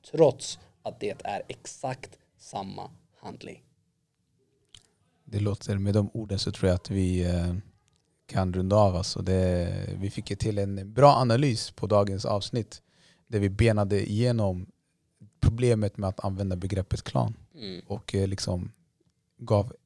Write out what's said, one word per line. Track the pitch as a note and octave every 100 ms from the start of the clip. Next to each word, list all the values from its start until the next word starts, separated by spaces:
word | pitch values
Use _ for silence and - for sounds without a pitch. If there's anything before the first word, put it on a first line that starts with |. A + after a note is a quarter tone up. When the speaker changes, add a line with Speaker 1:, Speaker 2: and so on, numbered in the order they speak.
| -
Speaker 1:
trots | D3+ D3+ - - - - _
att | A2 A2
det | G#2 F#2+
är | - G2+ -
exakt | - - - C3+ B2 - - _ _
samma | - G2+ G2 G2 F#2 - _ _
handling. | - - - - _ _ _ _ _ _ _ _ _ _ _ - _ _ _ _
Speaker 2:
Det | - G#2
låter, | G2+ G2+ - G2+
med | G2+
de | G#2 G2+
orden | - G#2+ G2
så | -
tror | - F#2+
jag | F2+
att | -
vi, | G2 F#2 F2+
eh, | F2 F2 F2 F2 - _ _ _ _ _ _
kan | - F#2
runda | F#2 F#2 G#2
av. | G2+ F2
Alltså | F#2+ G2
det, | F#2 F#2 F#2 F2+ F2 F#2+ G2 F#2+
vi | G2
fick | - -
ju | G2+
till | A2+ G#2
en | G2+ G2 G2
bra | A2 C#3+
analys | C3+ B2 A#2 D3 A2 -
på | - G2+
dagens | G#2 G2+ G2
avsnitt | A2+ G#2 - A#2+ G#2+ - _ _ _ _ _
där | G#2+
vi | G2+
benade | G2+ A#2 G#2+ G2+ G2+ G2
igenom | G#2 B2 A#2 G2+ F2+ F#2+ _ _ _ _ _ - _
problemet | C3 A#2 B2 A2 G#2 -
med | F#2+
att | -
använda | G2 F#2+ G2 F2+
begreppet | F#2 F#2 F#2+ -
klan. | - - A2 A2+ -
Speaker 1:
Mm. | - G#2 F2+ -
Speaker 2:
Och, | G2+ -
eh, | G2 F#2+
liksom | F#2+ - F2+ G2+ _ _ _ _ _ _ _
gav | A#2+ G#2 A#2 -